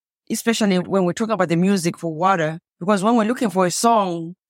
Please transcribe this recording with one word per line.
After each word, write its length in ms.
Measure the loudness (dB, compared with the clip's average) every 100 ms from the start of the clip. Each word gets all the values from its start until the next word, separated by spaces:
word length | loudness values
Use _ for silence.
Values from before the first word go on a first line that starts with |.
| _ _ _
especially 480 | -4 -2 0 2 0
when 260 | 0 0
we 80 | 0
talk 180 | -2 -2
about 180 | 0 0
the 80 | 2
music 420 | 2 2 0 -4
for 160 | -8
water, 460 | -2 0 0 -2 -6 -14 _
because 240 | -2 0
when 140 | 2 2
we're 80 |
looking 260 | 2 0 -2
for 160 | 0 0
a 60 |
song 640 | 2 2 2 0 -4 -8 -12